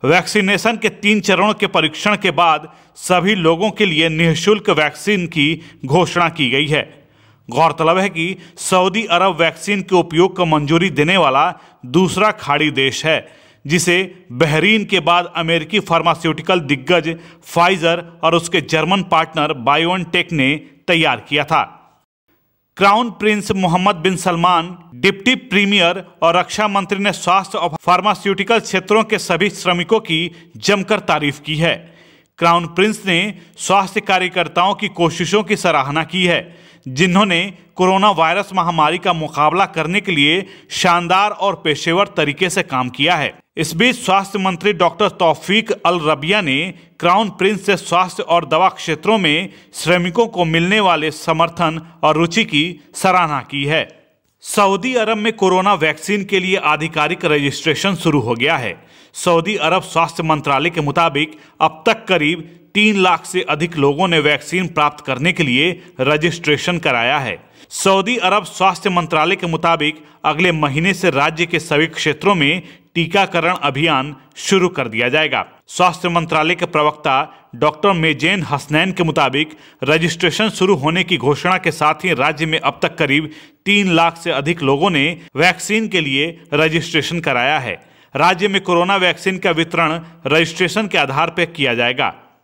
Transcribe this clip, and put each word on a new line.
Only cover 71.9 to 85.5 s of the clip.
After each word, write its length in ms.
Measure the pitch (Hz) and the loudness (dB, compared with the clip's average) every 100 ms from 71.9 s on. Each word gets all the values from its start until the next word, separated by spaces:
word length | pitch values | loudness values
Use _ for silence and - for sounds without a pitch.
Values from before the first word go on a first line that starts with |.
| - 156 143 196 | -2 -2 0 0
में 280 | 196 139 175 170 - _ | 2 2 0 -6 -20 _
टीकाकरण 600 | - 165 190 190 170 165 180 | -4 -2 0 0 0 -2 -2
अभियान 520 | 143 135 165 139 139 147 _ - | -2 -2 0 0 -2 -10 _ -14
शुरू 300 | - 190 175 | 0 2 2
कर 200 | 175 123 | -2 -6
दिया 200 | 110 120 | -2 0
जाएगा। 360 | 143 156 127 90 _ _ | 0 0 -2 -4 _ _
स्वास्थ्य 400 | - 180 170 180 | 0 0 2 -2
मंत्रालय 460 | 170 160 156 156 | -2 0 0 0
के 120 | 175 170 | -2 -2
प्रवक्ता 500 | 156 151 151 151 135 156 - _ 117 | 0 0 0 -2 0 -2 -10 _ -2
डॉक्टर 360 | 147 151 202 | -2 0 0
मेजेन 500 | 185 160 147 160 196 | 2 0 0 0 -2
हसनैन 500 | 147 139 - 151 185 | -2 -6 -2 -2 -2
के 100 | 185 | -2
मुताबिक 540 | 165 156 139 135 156 - - _ | -2 0 0 0 -4 -8 -20 _
रजिस्ट्रेशन 640 | 131 160 165 165 180 - 214 | 0 0 0 -2 -2 0 -4
शुरू 260 | - 208 | 0 2
होने 300 | 185 143 170 | 2 0 -2
की 120 | 175 180 | -2 -2
घोषणा 380 | 123 143 180 185 | 0 0 0 0
के 120 | 175 | -2
साथ 340 | - 151 156 | 0 0 0
ही 80 | 185 | -2
राज्य 320 | 151 139 147 160 | 0 0 -2 -4
में 120 | 156 | -2
अब 200 | 139 - | -2 -2
तक 140 | 170 165 | -4 -2
करीब 340 | 147 143 151 - - _ - | 0 0 -2 -12 -20 _ -2
तीन 240 | 202 196 | 0 2
लाख 260 | 165 170 165 | 2 2 0
से 140 | 170 | -4
अधिक 300 | 139 143 170 | -4 -2 -2
लोगों 280 | 139 139 196 | 0 2 2
ने 160 | 160 139 170 - 123 | 2 0 -4 -12 0
वैक्सीन 520 | 170 | 0